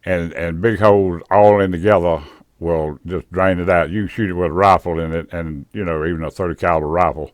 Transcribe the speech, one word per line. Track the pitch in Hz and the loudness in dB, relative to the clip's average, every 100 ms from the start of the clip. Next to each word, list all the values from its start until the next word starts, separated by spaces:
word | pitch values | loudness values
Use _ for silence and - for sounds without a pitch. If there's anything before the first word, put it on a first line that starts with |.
and, | - 90 85 | -4 -4 -4
and | 76 85 82 | -6 -8 -2
big | 113 101 | -2 2
holes | 107 101 95 85 - | 4 4 2 -4 0
all | 98 104 104 | 4 6 6
in | 95 | 2
together | 87 95 101 87 80 76 - _ _ | 0 2 2 2 -2 -4 -20 _ _
will | 82 82 78 71 85 | -4 -2 -4 -10 -10
just | 90 - | -10 -6
drain | 90 95 90 | 0 0 0
it | 87 | 2
out. | 87 78 | 2 2
You | 98 | -4
can | 98 | -6
shoot | - 104 | -4 -4
it | |
with | 87 87 | -2 -2
a | |
rifle | 82 98 90 87 82 | 2 4 4 2 -4
in | 82 | -4
it, | 82 80 | -6 -6
and, | 87 80 76 - | -10 -8 -10 -12
you | 110 | -10
know, | 92 80 80 | -6 -4 -4
even | 85 | -4
a | 78 | -6
thirty | - 90 | -6 -6
caliber | 80 90 82 76 | -2 0 0 0
rifle | 85 87 69 73 | 0 0 -2 -12